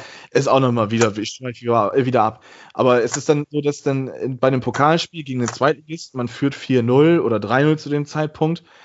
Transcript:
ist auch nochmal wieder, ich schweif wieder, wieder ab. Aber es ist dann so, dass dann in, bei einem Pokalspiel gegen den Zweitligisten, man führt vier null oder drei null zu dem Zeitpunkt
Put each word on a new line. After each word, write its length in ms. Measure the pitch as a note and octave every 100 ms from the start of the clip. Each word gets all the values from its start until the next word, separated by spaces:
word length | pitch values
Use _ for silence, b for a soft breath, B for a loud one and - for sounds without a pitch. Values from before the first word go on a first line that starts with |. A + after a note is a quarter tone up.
| B B B
ist 160 | A#2+ -
auch 120 | C3+
nochmal 300 | C3 A#2+ G#2
wieder, 260 | A2+ A#2 G#2
ich 140 | G2+
schweif 280 | - B2+ A2+
wieder, 320 | A#2+ A#2 G2+ C3+ B2+
wieder 160 | B2
ab. 200 | G#2+ - B B B -
Aber 280 | B2+ B2
es 140 | A#2 D3
ist 100 | -
dann 180 | D3 D3
so, 100 | D3
dass 220 | C#3+ C#3+
dann 260 | D3 C3+ C3
in, 300 | C2+ A#2 B2+
bei 100 | C3
einem 120 | C3
Pokalspiel 600 | A#2+ A#2 D3 E3 - E3+
gegen 160 | C3+ B2+
den 100 | A#2
Zweitligisten, 720 | - C3+ D#3 - E3 - B2+
man 80 | A#2+
führt 260 | - C#3 -
vier 280 | - B2+
null 360 | A#2 C3 D#3 E3+
oder 200 | A#2 A2
drei 240 | G2+ B2+
null 140 | D3 D#3
zu 100 | C#3+
dem 160 | D3 C#3+
Zeitpunkt 580 | D3+ D3+ - D#3+ E3 B B